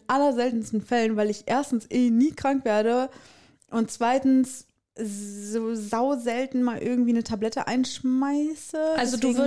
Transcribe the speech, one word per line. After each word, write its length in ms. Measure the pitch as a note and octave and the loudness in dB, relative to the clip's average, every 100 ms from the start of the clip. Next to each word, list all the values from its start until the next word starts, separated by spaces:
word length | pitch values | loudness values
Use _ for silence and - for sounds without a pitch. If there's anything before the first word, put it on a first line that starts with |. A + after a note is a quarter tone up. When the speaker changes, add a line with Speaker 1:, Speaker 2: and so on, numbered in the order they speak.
| - | -2
Speaker 1:
allerseltensten 720 | C4 C#4+ A#3+ B3 A#3 G#3+ G#3+ | 2 2 2 0 -2 -2 -4
Fällen, 340 | - A#3+ A3+ G#3+ | 0 0 2 2
weil 140 | G#3 | 0
ich 140 | G#3 - | -2 -2
erstens 400 | B3+ C#4 A#3 - | -2 0 -4 -2
eh 200 | B3+ B3 | 2 4
nie 220 | A3+ D4 | 4 4
krank 340 | - C4+ C#4 A#3+ | 2 0 0 0
werde 440 | G#3 A3 B3 C4 - - - _ _ - | 2 2 0 -2 -8 -20 -20 _ _ -6
und 200 | A#3 A3+ | -2 -2
zweitens 720 | - A#3+ C4 C4 C4 B3+ - - _ _ - | 0 0 2 4 4 2 -4 -18 _ _ -10
so 800 | A3 G3+ G3+ G3+ G3+ A3+ A3+ | -8 -8 -12 -12 -6 -4 -4
sau 420 | A3+ G#3 A3+ C4 C#4 | -4 -4 -2 0 0
selten 420 | A#3 A#3 C4 B3+ | -2 -4 -2 -2
mal 160 | B3 A3+ | -2 -2
irgendwie 320 | A#3+ B3 A#3+ | -2 0 2
eine 120 | A#3 | 2
Tablette 420 | A3+ G#3+ A3 - - | 0 -2 -2 -4 -2
einschmeiße. 1120 | B3 B3+ - B3+ B3+ C#4 D4 D4+ D#4 - D#4 D#4 D#4 | 0 -2 -2 0 0 0 0 -2 -4 -8 -2 0 0
Speaker 2:
Also 220 | B3 A#3+ | 0 0
du 120 | B3 | 0
Speaker 1:
Deswegen 80 | B3 | 2